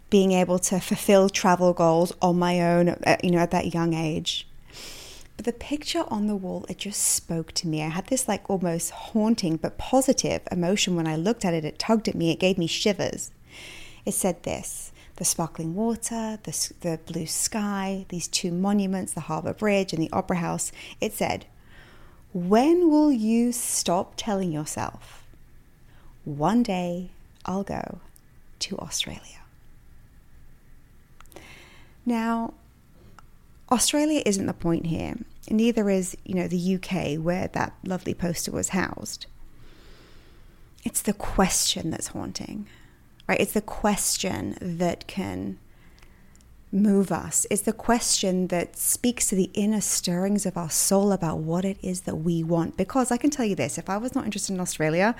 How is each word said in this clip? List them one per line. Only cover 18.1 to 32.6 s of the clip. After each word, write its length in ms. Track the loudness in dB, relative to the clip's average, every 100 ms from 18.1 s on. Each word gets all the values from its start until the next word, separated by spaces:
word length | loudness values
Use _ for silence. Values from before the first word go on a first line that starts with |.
| -8 -4
two 220 | -4 -2
monuments, 600 | 0 2 2 0 -2 -4
the 80 | -8
Harbour 320 | -6 -4 -4
Bridge 400 | -2 2 2 0
and 80 | -2
the 100 | 0
Opera 280 | -2 0 -2
House." 340 | 0 -4 -6 -8 -18 -6
It 100 | -6
said, 320 | -2 -2 -2 -8 -20 -20 -20 -20 -20 -20 -20 -10
"When 560 | -6 4 4 6 6 6
will 240 | 8 6
you 400 | 4 4 4 2
stop 600 | 0 -4 -2 0 0 0 -6
telling 360 | -2 0 0
yourself, 680 | -2 -4 -6 -6 -8 -18 -20 -20 -20 -20 -20 -20 -20 -20 -20 -20 -16
'One 380 | -10 -2 2 4
day 480 | 2 0 -2 -4 -8 -14 -20 -12
I'll 180 | -6 -4
go 360 | -4 -6 -6 -10 -16 -20 -20 -20 -20 -12
to 180 | -8 -8
Australia'?" 640 | -6 -6 -6 -8 -16 -20 -20 -20 -20 -20 -20 -20 -20 -20 -20 -20 -20 -20 -20 -20 -20 -20 -20 -20 -20 -20 -20 -20 -20 -20 -20 -6 -2
Now, 480 | 0 0 0 -2 -8